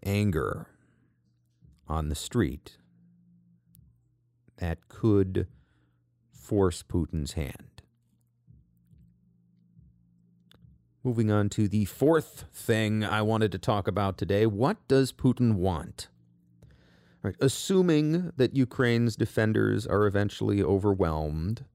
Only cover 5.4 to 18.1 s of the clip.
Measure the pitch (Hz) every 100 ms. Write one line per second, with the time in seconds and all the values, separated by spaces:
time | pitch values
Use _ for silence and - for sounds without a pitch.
5.4 | 92 - _ _ _ _ _ _ _ -
6.4 | - 104 92 - - 90 76 82 71 -
7.4 | 69 - - - - _ _ _ _ _
8.4 | _ - _ _ _ - _ _ _ _
9.4 | _ _ _ _ - _ _ _ _ _
10.4 | _ _ - _ _ _ 127 117 110 104
11.4 | 101 - 104 107 101 - 139 160 - -
12.4 | - - - 110 107 107 104 107 107 110
13.4 | 107 95 - 104 92 95 98 92 87 98
14.4 | 113 98 139 220 - 135 131 - 131 117
15.4 | 123 101 92 82 - - - _ _ _
16.4 | _ _ - _ _ _ _ _ 104 -
17.4 | 135 - - 190 180 151 151